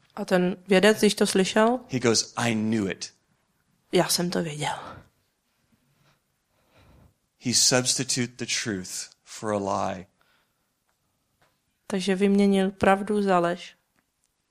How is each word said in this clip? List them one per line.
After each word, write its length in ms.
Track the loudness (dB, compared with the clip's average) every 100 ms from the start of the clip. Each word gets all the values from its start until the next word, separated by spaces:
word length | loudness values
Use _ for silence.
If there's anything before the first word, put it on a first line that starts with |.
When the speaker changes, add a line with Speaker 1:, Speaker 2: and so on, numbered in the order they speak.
| _ -12
Speaker 1:
A 100 | -2
ten 320 | 0 0 -2 0
vědec, 300 | 4 4 4
když 140 | 2 2
to 120 | 0
slyšel, 520 | 2 2 4 2 2 -4
Speaker 2:
he 100 | -2
goes, 340 | 2 2 0 -2
"I 180 | -2 0
knew 360 | 0 -2 -2
it." 180 | -6 -12 _ _ _ _ _ _ _ _
Speaker 1:
"Já 160 | 0 0
jsem 220 | -2 -2
to 140 | -4
věděl." 320 | -4 -6 -8 -8 -12 -18 -20 _ _ _ _ _ _ _ _ _ _ _ _ _ _ _ _ _ _ -20 -20 _ _ _ -2
Speaker 2:
He 80 |
substitute 800 | 0 2 2 0 -2 -4 -4 -6 -8
the 80 | -8 -6
truth 460 | -4 -6 -8 -12 -14 _
for 300 | -20 -10 -4
a 40 | -4 -2 -4 -4
lie. 140 | -6 -12 _ _ _ _ _ _ _ _ _ _ _ _ _ _ _ _ _ -8
Speaker 1:
Takže 280 | -6 -2 0
vyměnil 560 | 2 4 4 4 0
pravdu 500 | 2 2 2 0 -2
za 180 | 2 2
lež. 360 | 2 -4 -10 -20 _ _ _ _ _ _ _